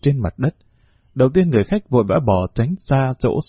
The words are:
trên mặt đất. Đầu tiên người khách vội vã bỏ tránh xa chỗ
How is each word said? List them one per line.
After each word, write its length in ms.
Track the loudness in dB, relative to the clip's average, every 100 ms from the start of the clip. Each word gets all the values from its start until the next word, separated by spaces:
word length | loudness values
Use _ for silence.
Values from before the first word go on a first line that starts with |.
trên 180 | -2 -2
mặt 140 | -4 -4
đất. 180 | -6 -6 _ _ _ _ _ 0
Đầu 140 | 2
tiên 200 | 2 2
người 140 | 2
khách 260 | 0 -4 0
vội 140 | 0 2
vã 120 | 0 2
bỏ 220 | 0 -2 -4
tránh 200 | -4 -4
xa 360 | -2 0 0 -2
chỗ 200 | -2 -2